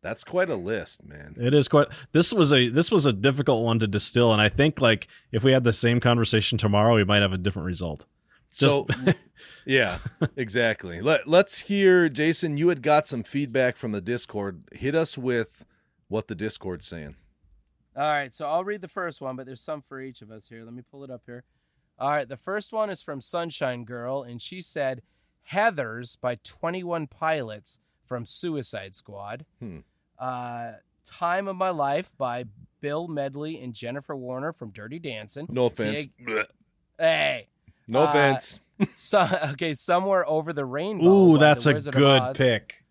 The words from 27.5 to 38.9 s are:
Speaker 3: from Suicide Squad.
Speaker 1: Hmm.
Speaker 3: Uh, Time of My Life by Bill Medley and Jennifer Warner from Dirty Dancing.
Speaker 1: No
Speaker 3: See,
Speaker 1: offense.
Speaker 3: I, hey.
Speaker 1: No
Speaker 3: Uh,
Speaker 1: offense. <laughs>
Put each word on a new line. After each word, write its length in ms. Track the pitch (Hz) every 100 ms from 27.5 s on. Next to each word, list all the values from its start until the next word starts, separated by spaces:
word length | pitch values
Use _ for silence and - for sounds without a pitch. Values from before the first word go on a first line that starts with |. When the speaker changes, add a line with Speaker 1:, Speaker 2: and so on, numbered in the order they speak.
| 107 - - _ _ _
Speaker 3:
from 180 | 123 117
Suicide 680 | - 175 151 120 104 98 98
Squad. 500 | - 101 101 120 151 _
Speaker 1:
Hmm. 180 | 120 80 - _ _ _
Speaker 3:
Uh, 560 | 127 127 123 120 117 107 _ _
Time 440 | - - 175 180 196
of 80 | 185
My 140 | 190
Life 420 | 170 139 147 185 _
by 280 | 131 120 120 101 - _
Bill 260 | 143 151 170
Medley 540 | 147 139 139 151 165
and 120 | 127 110
Jennifer 400 | 117 135 139 143
Warner 380 | 123 127 151
from 180 | 165 113
Dirty 260 | 101 107 156
Dancing. 480 | 160 110 104 139 156
Speaker 1:
No 180 | 127 123
Speaker 3:
See, 140 | - 107
Speaker 1:
offense. 180 | 147 143 _ 123 110 104 _ _ _ _ -
Speaker 3:
I, 40 |
hey. 440 | 160 160 147 131 101 _ _ _ -
Speaker 1:
No 160 | 117
Speaker 3:
Uh, 20 | 151
Speaker 1:
offense. 520 | 147 143 135 - - _ _
<laughs> 160 | 202